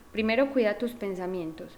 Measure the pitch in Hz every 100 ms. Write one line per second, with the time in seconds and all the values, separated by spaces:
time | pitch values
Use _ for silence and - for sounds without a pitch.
0 | - 214 220 226 277 269 214 208 240 233
1 | 202 185 180 185 160 160 -